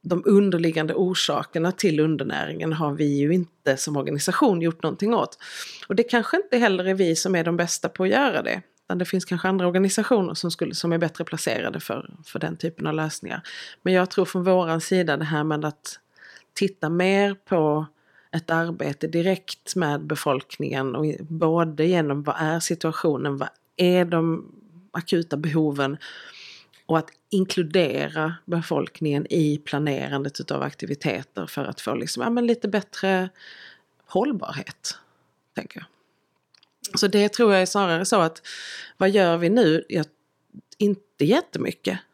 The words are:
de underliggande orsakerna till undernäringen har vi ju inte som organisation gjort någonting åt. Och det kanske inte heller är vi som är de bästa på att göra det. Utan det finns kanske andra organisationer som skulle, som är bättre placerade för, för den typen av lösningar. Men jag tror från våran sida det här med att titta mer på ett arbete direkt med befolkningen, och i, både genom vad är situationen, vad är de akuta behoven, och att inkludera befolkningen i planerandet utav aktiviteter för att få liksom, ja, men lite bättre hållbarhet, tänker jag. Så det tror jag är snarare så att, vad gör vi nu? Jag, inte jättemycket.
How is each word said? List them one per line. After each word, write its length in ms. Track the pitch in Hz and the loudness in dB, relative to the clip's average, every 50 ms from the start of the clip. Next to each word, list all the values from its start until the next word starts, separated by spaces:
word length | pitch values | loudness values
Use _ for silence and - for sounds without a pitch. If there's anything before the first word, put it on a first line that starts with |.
de 200 | _ 175 175 180 - | _ 0 -2 2 4
underliggande 680 | - 202 202 202 196 180 165 170 165 160 160 156 156 - | 6 6 8 6 6 2 2 0 0 0 0 -2 0 0
orsakerna 760 | - 190 180 185 - - - 143 131 170 - - - 165 180 | 0 0 0 0 0 0 0 0 -2 -4 -4 -2 0 0 0
till 280 | 185 - - 185 156 147 | 0 0 0 2 4 4
undernäringen 720 | 151 160 160 139 - - - - - - 160 160 160 160 | 2 2 2 0 -2 -4 -2 -4 -4 -4 -6 -4 -4 -4
har 200 | 160 160 165 147 | -2 -2 -2 -2
vi 120 | 143 147 151 | 0 0 0
ju 300 | 147 143 143 143 147 175 | 0 2 2 2 2 2
inte 420 | 185 170 - _ _ _ 139 135 | 0 0 -4 _ _ _ 0 0
som 200 | 135 - 156 147 | 0 -2 -4 -4
organisation 640 | 143 135 139 - 143 - - 180 - 302 233 190 170 | -4 -2 -2 -4 -2 -2 -2 2 4 4 4 4 2
gjort 220 | 165 165 165 - | 0 -2 -2 -2
någonting 320 | - 156 - - 196 214 240 | -4 -4 -4 -2 -2 0 0
åt. 240 | 196 135 - - _ - - - - - - - - - - | 0 -2 -4 -6 _ -18 -16 -14 -14 -14 -14 -14 -18 -8 -2
Och 80 | 202 | 0
det 60 | 214 | 0
kanske 340 | 233 240 - 240 220 - - | 2 2 2 0 2 2 0
inte 220 | 359 403 - 254 240 | -2 0 0 2 4
heller 260 | 240 208 190 180 180 | 4 4 2 2 0
är 100 | 190 190 | 0 2
vi 220 | 190 190 170 160 | 2 2 2 2
som 180 | 160 - 190 185 | 0 0 0 0
är 100 | 170 165 | 2 2
de 120 | 170 170 | 0 0
bästa 320 | 170 175 170 - - - 180 | 0 0 -2 -2 -4 -4 -6
på 160 | - - 185 | -2 -2 0
att 60 | 190 | 2
göra 320 | 208 247 285 247 180 151 | 2 2 2 2 0 -2
det. 200 | - 58 58 190 - _ _ _ _ | -2 -2 -4 -4 -6 _ _ _ _
Utan 120 | _ 185 180 | _ -4 -4
det 60 | 180 | -2
finns 200 | - - 185 180 | -2 -2 -4 -2
kanske 240 | - 185 165 - 185 | -2 -4 -2 0 0
andra 180 | 190 190 180 | 2 2 2
organisationer 680 | 180 175 185 196 196 196 - 208 - 254 214 185 - 165 | 2 2 2 2 2 2 0 2 2 2 2 2 0 -4
som 160 | - - 170 | -4 -4 -6
skulle, 240 | - - - - - | -2 -2 -4 -4 -4
som 180 | - - 170 | -4 0 0
är 60 | 170 165 | 0 2
bättre 260 | 170 160 - - 165 | 0 -2 -2 -6 -8
placerade 560 | - - 156 - - 117 - - - - - | -8 -6 -4 -2 -2 -2 -2 -4 -4 -6 -6
för, 340 | - - - - - - - - 156 | -8 -6 -8 -8 -8 -12 -18 -20 -20
för 140 | - - - | -10 -6 -6
den 180 | 151 160 165 | -4 -4 -4
typen 300 | 165 - 165 165 - 151 | -4 -6 -6 -6 -4 -4
av 80 | 156 151 | -2 -2
lösningar. 480 | 156 156 156 - - - - - - - - - - - - - _ | -2 -2 -4 -6 -10 -10 -10 -10 -10 -10 -14 -16 -16 -18 -18 -20 _
Men 100 | _ 185 | _ 2
jag 180 | 185 180 180 185 | 4 4 2 2
tror 140 | - - 185 | 2 0 0
från 200 | 185 - 185 175 | 0 0 0 2
våran 360 | 190 185 185 175 165 160 165 | 4 4 4 2 2 0 -2
sida 360 | 160 - 190 185 175 156 143 | 0 0 0 2 2 2 0
det 80 | 143 160 | -2 -2
här 200 | 151 160 151 151 | -2 -2 -2 0
med 200 | 156 151 151 156 | 0 -2 -2 -2
att 340 | 151 147 _ _ - - - _ _ _ _ - - - - _ _ _ | -4 -6 _ _ -16 -16 -16 _ _ _ _ -20 -20 -20 -20 _ _ _
titta 340 | - 202 190 196 _ - 156 | -2 -2 -2 0 _ -4 -2
mer 460 | 170 175 180 190 196 196 202 202 196 | 0 2 2 4 4 4 4 2 0
på 520 | 196 _ - 196 170 156 151 147 151 160 - _ _ _ _ _ _ _ _ - | -4 _ 0 2 2 4 4 2 0 -2 -4 _ _ _ _ _ _ _ _ -6
ett 140 | 165 165 - | -6 -2 0
arbete 560 | 165 165 165 170 170 175 160 147 143 _ - | 0 0 0 -2 -4 -4 -4 -6 -4 _ -6
direkt 680 | 160 160 170 170 190 190 180 _ - - _ _ - - | -2 0 0 2 2 0 0 _ -14 -14 _ _ -6 -2
med 300 | 185 170 147 147 139 151 | 0 0 0 0 -2 -2
befolkningen, 880 | 147 151 147 - 151 135 135 - _ - - 151 139 139 135 135 135 - | -4 -6 -2 0 0 0 0 -2 _ -8 -6 -6 -4 -2 -2 -2 -2 -2
och 100 | 135 156 | -2 -2
i, 100 | 156 - - | -2 -2 -4
både 680 | 151 151 165 160 165 160 160 170 170 160 151 147 156 | -8 -10 -2 0 2 2 4 2 2 0 0 0 2
genom 360 | 170 185 170 156 147 139 143 | 2 4 2 2 0 -2 -2
vad 140 | 143 143 123 - | -2 -4 -2 -2
är 220 | 160 156 160 165 | -2 -2 0 -2
situationen, 760 | - - 170 160 - 160 156 - - 165 147 131 139 147 139 | -2 -4 -4 -2 -2 -4 -2 0 0 0 0 0 -2 -4 -2
vad 120 | 139 139 - _ _ _ _ _ | -4 -6 -8 _ _ _ _ _
är 280 | - 180 180 180 180 175 | 2 2 4 4 4 4
de 480 | 170 170 165 165 165 160 - - - - - _ _ - 170 185 _ | 2 2 2 2 2 0 -2 -6 -14 -20 -20 _ _ -20 -20 _ _
akuta 460 | - 175 165 - 185 170 165 165 147 | -10 -10 -2 0 0 0 0 -2 -6
behoven, 600 | 143 151 165 147 165 156 151 143 143 139 135 143 160 - - - - - - - - - - - - - _ _ - _ | -4 -2 0 0 2 2 2 0 0 -2 -2 -2 -6 -12 -18 -18 -18 -20 -20 -20 -20 -20 -20 -20 -20 -20 _ _ -20 _
och 120 | - 160 160 | 0 0 0
att 100 | 156 - _ _ _ _ | 0 -2 _ _ _ _
inkludera 1040 | 208 190 190 190 - 190 175 151 165 185 170 139 - 143 147 147 156 156 156 160 170 170 _ | 0 0 0 2 0 -2 -2 2 2 2 2 2 0 -2 -4 -4 -2 -2 -2 -2 -4 -8 _
befolkningen 840 | - 170 170 165 - 170 143 147 - _ - 160 151 143 143 - - | -4 -4 -4 -2 -2 -2 -2 -2 -4 _ -4 -2 0 0 0 -2 0
i 280 | - 180 156 151 147 147 | 2 2 2 2 0 -2
planerandet 840 | - - - 143 151 151 139 139 135 139 139 139 139 139 - - | -4 -4 -2 -2 0 0 -2 -2 -4 -4 -4 -4 -4 -6 -8 -8
utav 220 | 147 - 143 139 | -8 -6 -4 -4
aktiviteter 840 | 139 143 - - - - 143 143 - 156 101 90 - _ _ 101 85 | -4 -6 -6 -10 -8 -8 -8 -4 -2 -4 -4 -4 -8 _ _ -10 -10
för 180 | - - 147 139 | -8 -6 -6 -6
att 160 | - - - | -6 -8 -8
få 140 | - 110 120 | -6 -6 -4
liksom, 280 | - - 165 - 120 | -4 -6 -6 -6 -4
ja, 80 | 120 226 | -4 -2
men 160 | 233 240 240 | -2 0 2
lite 220 | 233 233 233 - 208 | 0 0 0 -2 -2
bättre 600 | 190 208 190 _ - - - 190 190 185 185 185 _ - - - - - - - - _ _ _ _ _ _ | -2 -2 -4 _ -10 -4 0 0 2 0 0 -4 _ -18 -20 -20 -20 -20 -20 -20 -20 _ _ _ _ _ _
hållbarhet, 920 | _ - 180 233 302 254 190 - - - 143 151 - - _ - - - - _ _ _ _ _ _ _ _ _ _ _ | _ -2 0 0 0 -2 -4 -6 -8 -8 -10 -10 -12 -16 _ -12 -12 -12 -12 _ _ _ _ _ _ _ _ _ _ _
tänker 260 | - - - - - | -10 -10 -10 -16 -18
jag. 60 | - _ _ _ _ _ _ _ _ _ _ _ _ _ _ _ _ _ _ _ - - - - | -20 _ _ _ _ _ _ _ _ _ _ _ _ _ _ _ _ _ _ _ -14 -8 -2 0
Så 60 | 208 | 2
det 220 | 196 208 208 202 208 | 4 4 4 2 2
tror 240 | - - 240 214 | 2 4 4 6
jag 100 | 196 190 | 6 6
är 40 | 185 | 4
snarare 380 | 180 - 202 196 180 165 165 190 | 2 2 0 2 2 2 0 0
så 160 | - 233 202 | 2 2 4
att, 220 | 170 160 160 - _ - - - - - - - - - - | 2 2 0 -6 _ -18 -16 -14 -14 -14 -14 -16 -16 -18 -4
vad 140 | _ 190 190 | _ 2 4
gör 260 | 196 208 185 170 170 | 4 6 4 4 4
vi 140 | 170 170 170 | 2 2 4
nu? 340 | 208 247 226 156 156 165 - _ | 4 6 6 4 4 2 0 _
Jag, 180 | - 170 151 - _ _ _ _ _ _ _ _ - - _ _ - _ | -4 -4 -4 -4 _ _ _ _ _ _ _ _ -20 -20 _ _ -4 _
inte 460 | 214 202 196 196 _ _ _ _ 143 | 2 2 2 0 _ _ _ _ 2
jättemycket. 760 | 151 233 320 359 _ - - 123 - - _ - 190 190 180 - _ | 4 4 2 0 _ -6 -6 -6 -6 -6 _ -4 -4 -4 -4 -10 _